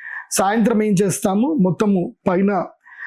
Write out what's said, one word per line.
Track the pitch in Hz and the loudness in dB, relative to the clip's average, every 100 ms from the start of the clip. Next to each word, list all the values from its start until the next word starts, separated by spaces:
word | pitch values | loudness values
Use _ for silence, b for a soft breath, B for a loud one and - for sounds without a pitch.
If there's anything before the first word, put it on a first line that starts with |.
| B B B | B B B
సాయంత్రం | - 196 226 226 214 | -2 0 2 2 2
ఏం | 214 190 | 2 2
చేస్తాము, | 202 - 208 196 269 302 | 0 0 -2 0 0 2
మొత్తము | 185 - 208 196 180 - - | 0 2 0 0 -2 -4 -2
పైన, | 180 196 196 - - B B | 0 0 0 -4 -10 B B